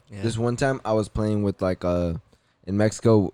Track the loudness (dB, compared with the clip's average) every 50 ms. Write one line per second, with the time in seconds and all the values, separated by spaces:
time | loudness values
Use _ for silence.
0 | -6 -12 -10 -6 -4 -4 -2 -2 -2 -2 -2 0 -2 -2 -2 -2 -2 -2 0 0
1 | 0 -2 -2 -2 -2 0 0 0 0 -2 -2 0 -2 -2 -2 -2 -2 0 0 0
2 | 0 -2 -4 -6 -10 _ _ _ _ _ _ _ _ -4 -2 0 0 0 0 0
3 | 4 4 6 6 4 2